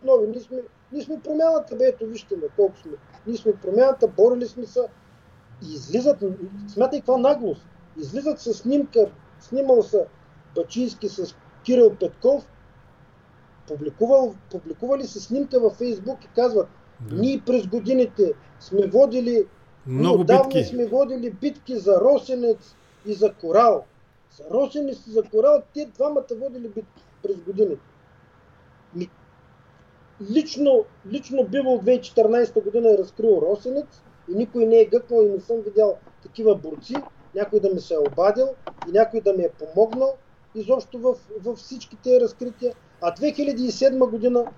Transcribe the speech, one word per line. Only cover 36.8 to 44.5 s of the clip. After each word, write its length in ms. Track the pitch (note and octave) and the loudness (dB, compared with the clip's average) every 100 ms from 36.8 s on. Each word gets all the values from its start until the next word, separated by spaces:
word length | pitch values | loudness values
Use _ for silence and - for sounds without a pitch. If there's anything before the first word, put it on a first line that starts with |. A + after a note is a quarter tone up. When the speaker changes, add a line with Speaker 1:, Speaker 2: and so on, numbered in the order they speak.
| - C#4 - - - F#3+ | -10 -10 -10 -18 -12 -8
Speaker 1:
някой 240 | G#3 G#3+ | -2 0
да 100 | F#3+ | 0
ми 100 | F#3 | -2
се 140 | - | -4
е 40 | D#3+ | -2
обадил 500 | C#3+ C#3 F#3+ G#3+ C4+ C4 - - E3+ | -2 2 0 2 -2 -4 -14 -16 -2
и 20 | |
някой 300 | F#3+ A3+ A3+ | 2 2 0
да 120 | G3 | -2
ми 100 | F#3+ | 0
е 60 | E3+ | -2
помогнал 680 | - D#3 E3+ A3 B3 C4+ C4+ _ _ _ A3 | -6 -4 0 0 0 -4 -4 _ _ _ -8
изобщо 440 | G3+ C4 - B3 | -2 -2 -4 -6
в, 160 | B3 B3 - G#4+ | -4 -4 -8 -12
в 140 | G3+ A3 | -10 -10
всички 420 | - B3+ - - | -12 -18 -18 -8
тези 160 | B3+ B3+ | 2 4
разкрития. 540 | A3+ - B3 - B3 - _ - | 4 -4 -14 -6 -8 -8 _ -6
А 120 | E3+ E3+ | -6 -2
две 160 | D4 | -4
хиляди 320 | - C#4+ A#3+ | -2 -4 -4
и 80 | B3 | -4
седма 340 | - C4+ C4 B3+ | 2 2 2 0
година 400 | A3 B3 A#3+ A#3+ | 0 0 0 -2